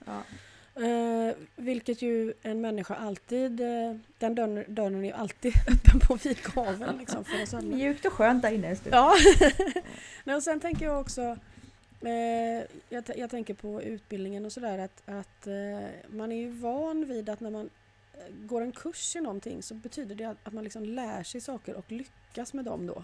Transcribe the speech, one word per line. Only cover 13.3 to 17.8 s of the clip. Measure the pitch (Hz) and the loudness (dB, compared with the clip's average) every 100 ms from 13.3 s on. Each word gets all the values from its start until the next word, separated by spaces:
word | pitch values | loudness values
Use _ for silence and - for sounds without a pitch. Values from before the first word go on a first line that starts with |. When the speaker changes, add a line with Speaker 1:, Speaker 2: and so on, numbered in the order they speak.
Speaker 2:
tänker | 240 220 | -8 -8
på | 202 214 208 | -10 -10 -8
utbildningen | 214 220 - 202 190 202 208 | -8 -10 -10 -8 -8 -8 -10
och | |
sådär, | 254 240 196 | -8 -8 -6
att, | 190 - - | -8 -12 -14
att, | 202 190 _ 208 | -14 -14 _ -10
eh, | 196 202 202 202 - - | -8 -8 -8 -10 -14 -16
man | 214 220 | -12 -8
är | 226 | -8
ju | 240 | -8
van | 240 233 262 320 320 294 | -8 -6 -4 -4 -4 -4
vid | 240 214 | -6 -8
att | 208 | -8
när | 226 | -8
man, | 214 214 - | -10 -10 -16